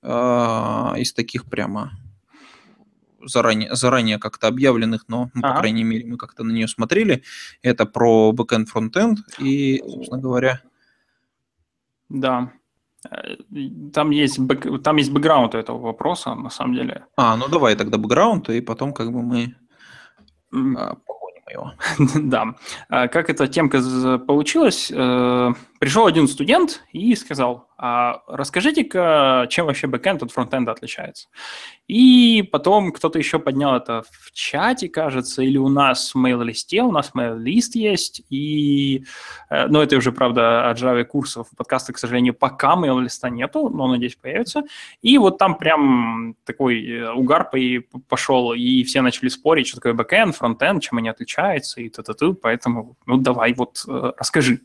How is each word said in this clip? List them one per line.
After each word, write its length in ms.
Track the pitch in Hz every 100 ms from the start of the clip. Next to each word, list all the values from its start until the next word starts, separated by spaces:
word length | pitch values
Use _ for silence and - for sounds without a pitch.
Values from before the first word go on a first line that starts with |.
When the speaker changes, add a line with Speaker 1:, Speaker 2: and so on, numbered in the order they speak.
Speaker 1:
а, 880 | 127 120 123 120 117 113 113 110 113 -
из 160 | 123
таких 320 | - 113 123 -
прямо 460 | - - 101 131 - - _ _ _ - - _ _ _ _ _ _ 135
заранее, 500 | 120 117 107 110 120
заранее 440 | 123 127 113 104
как-то 280 | 107 - 110
объявленных, 580 | 127 139 117 110 113 -
но, 220 | 117 127
ну, 80 | 123
по 80 | 139
Speaker 2:
Ага. 100 | 131
Speaker 1:
крайней 240 | 113 113 113
мере, 200 | 113 117
мы 120 | 120
как-то 260 | - -
на 80 | 113
нее 140 | 113 113
смотрели. 560 | - 113 185 220 131 - - - -
Это 220 | 123 123 107
про 460 | - 117 113 110
бэкэнд, 340 | 120 117 117 110
фронтенд 500 | 113 110 175 226 214 - -
и, 420 | 135 139 139 135 -
собственно 340 | - 127 127
говоря 400 | 131 123 131 127 _ _ _ _ _ _ _ _ _ _ _ _ _ _ _
Speaker 2:
Да. 420 | 143 131 127 123 _ _ _ _ _ -
Э, 240 | - - - -
и 380 | 147 135 160 147
там 180 | 151 156
есть 280 | 147 143 135
бэк-, 400 | 131 131 - 139
там 180 | 156 156
есть 140 | 139
бэкграунд 440 | 143 156 151 117 113
у 20 |
этого 220 | 107 120
вопроса, 560 | 120 113 151 175 - 120
на 140 | 135
самом 260 | - 127 123
деле. 300 | 127 - _ -
Speaker 1:
А, 180 | 123 113
ну 100 | 135
давай 280 | 165 127 104
тогда 220 | 104 107
бэкграунд, 520 | 104 123 220 208 -
и 120 | 117
потом 320 | 120 113 135
как 180 | - 113
бы 100 | 123
мы, 340 | 120 120 120 - _ _ - - - _ _ _ _
Speaker 2:
М. 240 | 135 131 120
Speaker 1:
а, 180 | - -
погоним 480 | - - - - -
его. 220 | - - - - -
Speaker 2:
<laughs> 320 | 135 151 147
Да. 260 | 123 113 120 - - -
А, 180 | - 123
как 220 | 165 160
эта 180 | - 135
темка 340 | 151 151 135
з-, 360 | 127 127 127 127
получилась? 720 | 127 143 147 330 285 175 - 247
Э, 580 | 127 123 123 123 123 123 - _
пришел 260 | 139 165 220
один 200 | 160 143
студент 540 | - 147 320 320 - _
и 220 | - 220 220
сказал: 520 | - 135 123 123 _ _
«А 440 | 127 120 123 123 -
расскажите-ка, 1200 | - 135 180 240 311 - 185 175 151 135 131 123
чем 160 | - 165
вообще 220 | 135 143
бэкэнд 360 | 127 185 185
от 80 | 120
фронтенда 400 | - 120 135 117
отличается?» 560 | 110 - - - - - - - - - - _
И 520 | 208 254 247 240 220 190
потом 400 | 147 180 208 185
кто-то 260 | 151 165 165
еще 200 | - 160
поднял 360 | 156 135 143 127
это 280 | - 117 -
в 220 | - -
чате, 560 | - - 143 208 254 180
кажется, 520 | 160 156 131 127 -
или 140 | 135 139
у 100 | 135
нас 460 | 139 139 127 - 131
в 20 |
мейл-листе. 640 | 127 123 117 113 - 185
У 80 | 247
нас 200 | 160 139 131
мейл-лист 600 | 120 113 117 202 233 233
есть, 460 | 214 185 - - _
и, 720 | 135 147 151 147 143 139 135 131 - - - -
э, 160 | 147 -
но 160 | 151
это 140 | 147 135
уже, 140 | 123
правда, 560 | 123 127 120 117 117 123
от 100 | 117
Java 220 | 127 120 117
курсов, 420 | 143 139 - 113 _
подкаста, 340 | 127 131 -
к 40 | 117
сожалению, 340 | 117 123 123
пока 420 | 120 127 123 143 175
мейл-листа 520 | 156 127 123 - 127
нету, 400 | 120 135 311 294
но, 180 | 120 131
надеюсь, 280 | 127 120 -
появится. 480 | 127 170 240 294 294 - - -
И 160 | 226 277
вот 200 | 196 185
там 180 | 190 170
прям 760 | 156 160 139 127 117 113 113 113 -
такой, 400 | - 131 117 110
э, 220 | 117 113
угар 380 | 120 127 156 175
по-, 60 | 135
и 200 | 127 123
п-, 200 | - 127 _
пошел, 440 | 127 - 131 123
и 300 | 117 123 131
все 180 | 123 139
начали 280 | 127 - 127
спорить, 380 | - 151 160 123
что 100 | -
такое 160 | 120
бэкэнд, 420 | 117 113 190 208 147
фронтенд, 460 | 120 113 151 190
чем 140 | - 120
они 100 | 113
отличаются, 720 | 110 120 - 185 160 - -
и 80 | 117
т-т-т. 440 | - 110 110 160 185
Поэтому, 540 | 117 120 123 120 113 _ -
ну, 100 | 131
давай 360 | 131 127 117
вот, 300 | 123 123 - -
э, 220 | 135 127 -
расскажи. 420 | - 165 127 117